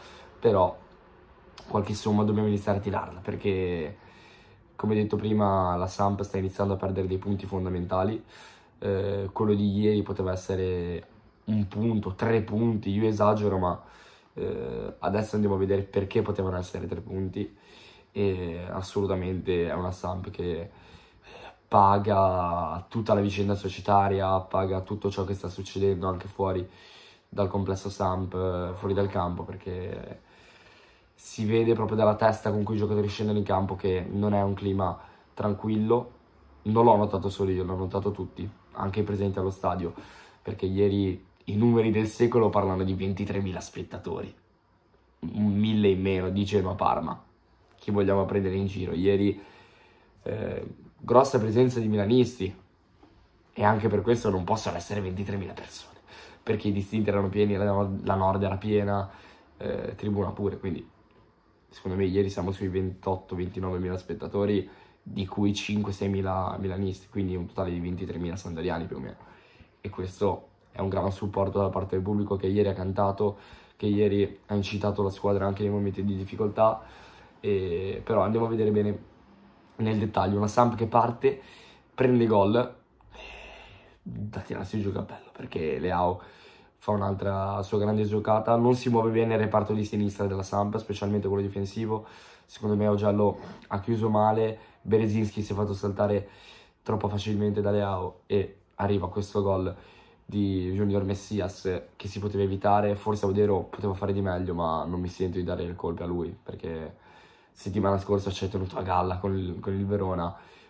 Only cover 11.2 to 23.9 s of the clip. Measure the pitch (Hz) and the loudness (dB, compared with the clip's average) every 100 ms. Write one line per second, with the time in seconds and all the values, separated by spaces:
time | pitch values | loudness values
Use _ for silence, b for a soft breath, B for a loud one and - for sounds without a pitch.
11.2 | - _ - 107 101 104 117 107 95 98 | -20 _ -2 -2 0 0 0 0 -2 -2
12.2 | 113 113 101 107 117 107 98 101 110 101 | 0 2 2 0 2 0 0 0 2 4
13.2 | 104 107 104 95 90 85 B B B B | 4 4 2 2 0 -2 B B B B
14.2 | B - - - - 58 53 - 104 104 | B -8 -6 -4 -6 -8 -10 -6 -2 -2
15.2 | 104 107 104 95 95 98 98 101 95 113 | -2 0 2 2 2 0 0 -2 0 0
16.2 | 101 95 95 90 90 87 82 - - 95 | 0 -2 -2 -4 -6 -8 -8 -8 -8 -6
17.2 | 95 104 98 - B B B B B 104 | -6 -6 -8 -10 B B B B B 0
18.2 | 101 92 87 85 90 87 92 104 98 95 | 0 0 -4 -8 -8 -8 -4 -2 0 0
19.2 | 90 92 92 90 85 78 90 90 90 90 | -2 -2 0 0 0 -2 -4 -4 -6 -6
20.2 | 92 - 87 82 85 B B B B B | -8 -6 -4 -4 -8 B B B B B
21.2 | B B B - _ 107 98 101 101 98 | B B B -20 _ 6 8 6 4 4
22.2 | 95 92 87 85 82 80 - 117 104 104 | 4 4 0 -2 -4 -6 -6 -4 2 4
23.2 | 101 98 101 98 95 - 98 | 4 2 0 0 -2 -6 2